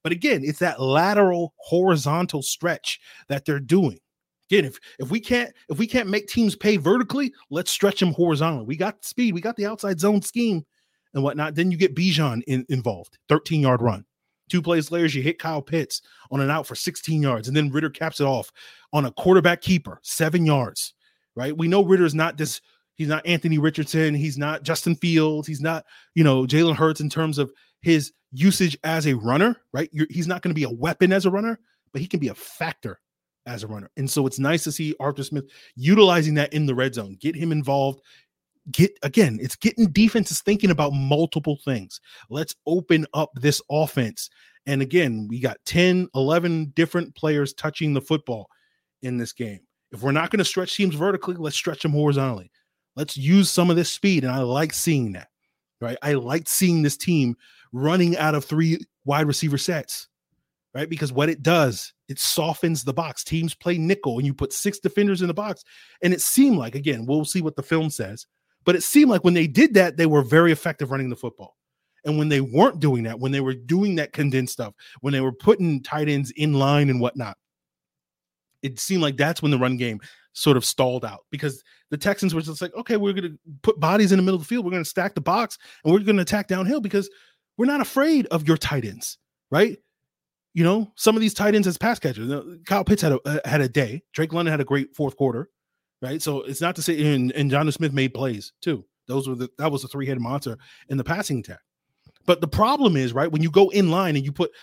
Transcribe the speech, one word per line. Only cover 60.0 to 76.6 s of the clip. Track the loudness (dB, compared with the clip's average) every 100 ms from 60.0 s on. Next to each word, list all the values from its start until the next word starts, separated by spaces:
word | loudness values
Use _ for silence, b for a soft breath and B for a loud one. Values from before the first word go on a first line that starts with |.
| -14 _ _ _ _ _ _ -10
right? | -8
Because | -6 -4
what | 0 0
it | 0
does, | 2 4 2 0 -10 _ -14
it | -6
softens | -4 -2 -2 -2 -2 -2
the | -4
box. | -4 -4 -6
Teams | -4 -2 -4 -4
play | -4 0
nickel | 0 0 -2 -2
and | -2
you |
put | -2 -6
six | -2 -4 -2
defenders | -2 0 2 2
in | -2
the |
box. | -4 -6 -8 -14 B B B
And | 0
it | 0
seemed | 0 4 4 4
like, | 0 -4
again, | -2 -2 0
we'll | 0
see | 0 -2
what | -4 -4
the |
film | -2 0 0
says, | -4 -8 -10 -18 _ _ _ 0
but | 0
it |
seemed | 4 6 6
like | 6
when | 4
they | 4 4
did | 6 6 6
that, | 4 4
they | 4
were | 4
very | 6 6 6
effective | 4 -2 -6 -4
running | -4 -4
the | -6
football. | -10 -12 -20 _ _ _ _ _
And | -2 0
when | 2
they | 0
weren't | 2 4 4 4
doing | 0 2
that, | -2 -6
when | -4
they | -2
were | -2
doing | -4 -2 0 0 -2
that | -4
condensed | -2 0 0 -2
stuff, | -6 -10 -12 B B
when | -2
they | 0
were | -2
putting | 0 4 4 4 -2
tight | -4 -4 -2
ends | -2 -4
in | -2 0
line | 2